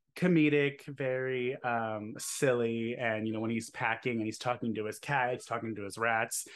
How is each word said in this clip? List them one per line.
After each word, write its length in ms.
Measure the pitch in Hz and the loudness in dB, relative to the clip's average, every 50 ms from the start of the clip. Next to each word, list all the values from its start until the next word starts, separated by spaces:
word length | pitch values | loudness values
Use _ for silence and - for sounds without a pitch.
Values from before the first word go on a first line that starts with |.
| _ _ _ | _ _ _
comedic, 680 | - 180 180 175 160 151 147 147 147 143 139 143 - - | 2 4 6 6 8 8 8 6 6 4 2 0 -4 -12
very, 720 | 147 143 139 139 127 127 131 131 131 131 127 123 123 123 - - | -12 -8 -4 -2 -2 0 -2 -2 -2 -2 0 0 -2 -2 -2 -2
um, 520 | 123 117 117 113 110 110 107 104 107 - | 0 0 0 0 -2 -2 -4 -6 -8 -8
silly. 760 | - - - - - 147 135 123 120 117 117 117 117 113 113 120 - | -8 -8 -8 -2 2 4 4 4 4 2 0 0 0 -2 -4 -4 -2
And, 280 | 123 113 110 107 110 | 0 0 0 0 -2
you 60 | 110 107 | -2 -2
know, 60 | 110 | -2
when 120 | 113 117 | -2 -2
he's 180 | 117 113 113 - | -2 -2 -4 -6
packing 440 | - - 123 113 113 - - 127 117 | -6 -4 -2 -2 -2 -2 -2 -2 0
and 80 | 110 107 | 0 -2
he's 140 | 110 107 - | -2 -4 -4
talking 340 | - 123 123 120 120 117 104 | -2 -2 -2 -2 -2 -2 -2
to 100 | 107 104 | -2 -4
his 120 | 107 - | -4 -6
cat, 360 | - - - 147 131 123 123 127 | -6 -4 0 2 2 2 2 0
he's 120 | - - | -4 -4
talking 300 | - 117 117 113 110 104 | -6 -6 -4 -4 -6 -6
to 80 | 104 101 | -6 -8
his 160 | 95 - 117 | -8 -4 0
rats. 480 | 113 117 113 110 117 117 - - - - - | 2 2 2 2 0 0 -4 -8 -8 -10 -14